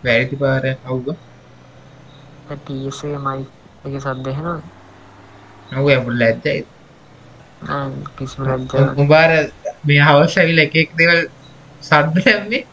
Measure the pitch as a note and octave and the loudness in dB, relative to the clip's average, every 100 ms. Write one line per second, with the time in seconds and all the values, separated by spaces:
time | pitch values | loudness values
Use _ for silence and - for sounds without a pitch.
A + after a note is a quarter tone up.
0 | B2 A#2 B2+ C#3 C#3 C3+ C3 C3 C3 C3 | 2 0 0 -2 -2 0 -2 -6 -8 -6
1 | B2+ E3+ - - - - - - - - | -6 -10 -14 -20 -20 -20 -20 -20 -20 -20
2 | - - - - - C#3+ - C3+ C3+ - | -20 -20 -20 -20 -16 -16 -10 -8 -8 -8
3 | D3 C#3+ C#3 C3+ C3+ - - - C#3 C#3 | -8 -6 -6 -6 -10 -16 -20 -16 -10 -8
4 | C#3 C3 C3 C#3 E3 E3 D#3+ - - - | -6 -6 -6 -6 -6 -8 -12 -20 -20 -20
5 | - - - - - - - C3+ C#3+ C3 | -20 -20 -20 -20 -20 -20 -10 -2 2 2
6 | A#2 A#2+ A2+ A2+ D3+ B2+ - - - - | 0 0 0 0 -4 -6 -8 -20 -20 -20
7 | - - - - - - - C#3+ C3+ C#3 | -20 -20 -20 -20 -20 -18 -8 -8 -6 -10
8 | C#3+ - C3 - C3 C3 B2+ C3+ C#3 C3+ | -14 -12 -12 -6 -4 -4 -2 0 2 2
9 | D3 D#3 E3 D#3+ D3 - - - D3 D3 | 4 6 6 2 0 -8 -14 -6 2 4
10 | D3 C#3+ E3 - E3 E3 D#3 D#3+ D#3 D#3+ | 6 6 4 2 2 2 2 0 -2 2
11 | E3+ E3+ D#3+ - - - - - - D3+ | 2 2 0 -10 -20 -20 -20 -20 0 2
12 | D#3 E3+ A#3 G#3 G3+ A#3+ - | 4 2 2 0 -2 -8 -8